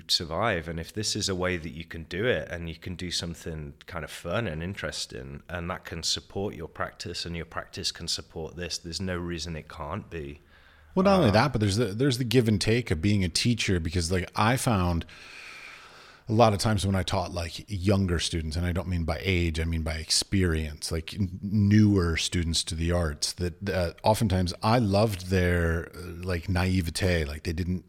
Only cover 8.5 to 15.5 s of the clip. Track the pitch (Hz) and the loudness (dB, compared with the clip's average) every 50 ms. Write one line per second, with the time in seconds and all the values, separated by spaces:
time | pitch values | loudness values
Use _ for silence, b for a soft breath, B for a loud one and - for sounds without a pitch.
8.5 | - 82 87 82 - - - 87 82 78 95 92 90 87 87 87 87 82 78 87 | -8 -8 -8 -8 -8 -8 -8 -8 -8 -6 -4 -4 -4 -4 -4 -6 -6 -6 -6 -8
9.5 | 80 78 76 - - - 73 71 85 104 104 - 87 85 73 69 71 - _ b | -8 -10 -10 -12 -12 -12 -10 -8 -8 -8 -10 -10 -10 -10 -10 -10 -12 -16 _ b
10.5 | b b b b b b b b b 185 190 202 196 190 160 110 95 107 123 147 | b b b b b b b b b 2 4 6 6 6 6 6 6 6 4 4
11.5 | - 120 104 101 95 107 123 98 98 110 135 147 127 120 135 117 127 131 113 113 | 2 2 2 2 2 2 0 0 0 0 0 2 2 0 0 2 4 4 6 6
12.5 | 107 95 - - 110 123 123 - 90 78 80 101 107 101 92 85 - - - 123 | 4 2 4 2 2 2 2 0 0 2 2 4 4 4 4 2 0 0 2 2
13.5 | 120 110 - - 98 87 82 82 80 92 85 82 95 92 85 - - - 107 110 | 2 2 2 2 2 2 0 0 0 0 0 0 0 0 -2 -2 0 2 2 4
14.5 | 127 131 - 131 113 95 90 87 87 82 80 - B B B B B B B B | 2 2 2 2 2 4 4 2 2 0 -2 -6 B B B B B B B B